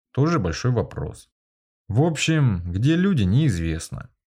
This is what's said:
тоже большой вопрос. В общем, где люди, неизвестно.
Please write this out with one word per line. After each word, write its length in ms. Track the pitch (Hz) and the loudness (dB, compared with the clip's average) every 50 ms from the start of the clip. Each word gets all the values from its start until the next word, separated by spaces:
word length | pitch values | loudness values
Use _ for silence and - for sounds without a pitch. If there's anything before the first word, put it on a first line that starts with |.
| _ _ | _ _
тоже 260 | - 127 143 165 170 139 | -2 0 0 2 2 0
большой 320 | 95 85 76 - - 127 | 0 -2 -4 -2 -2 0
вопрос. 580 | 123 110 - - - - 76 78 - - - _ _ _ _ _ _ _ _ _ _ _ _ - | 0 0 -2 -4 -6 -8 -10 -10 -10 -14 -20 _ _ _ _ _ _ _ _ _ _ _ _ -2
В 140 | 95 117 | 0 2
общем, 600 | 156 175 156 - - 160 160 156 139 123 98 87 85 87 | 2 2 0 -2 -2 0 2 2 4 2 2 0 -4 -4
где 240 | 87 98 117 143 165 | -4 0 0 2 2
люди, 300 | 170 185 202 196 135 101 | 2 2 2 2 2 2
неизвестно. 880 | 90 101 135 160 139 92 85 82 80 80 82 - - - - - - _ _ _ _ | 2 4 4 2 2 0 0 -2 -4 -4 -6 -8 -12 -14 -16 -16 -18 _ _ _ _